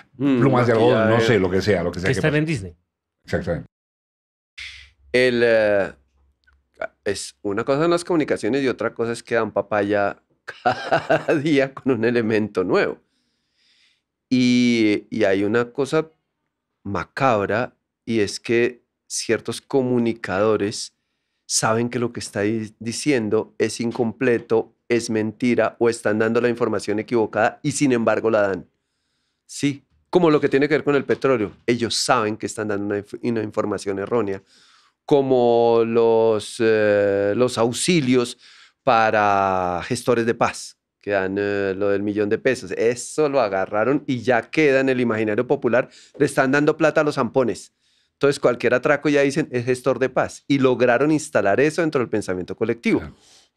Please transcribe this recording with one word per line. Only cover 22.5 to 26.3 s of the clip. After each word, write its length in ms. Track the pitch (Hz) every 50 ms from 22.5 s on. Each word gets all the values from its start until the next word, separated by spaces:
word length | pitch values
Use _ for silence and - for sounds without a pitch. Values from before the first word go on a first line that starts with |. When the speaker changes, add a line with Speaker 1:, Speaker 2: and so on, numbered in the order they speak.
| 113 113 110 101 - _
Speaker 1:
diciendo 760 | 107 117 113 - - 151 143 123 110 104 104 110 - - _ -
es 220 | 113 110 - -
incompleto, 920 | 117 117 113 - 123 113 107 - 135 127 120 113 117 - 117 110 - - _ _ _ -
es 200 | 120 117 117 -
mentira 680 | 110 110 107 110 107 - - 123 117 107 107 104 - -
o 100 | 120 117
están 300 | 113 - - 110 104 107
dando 220 | 113 113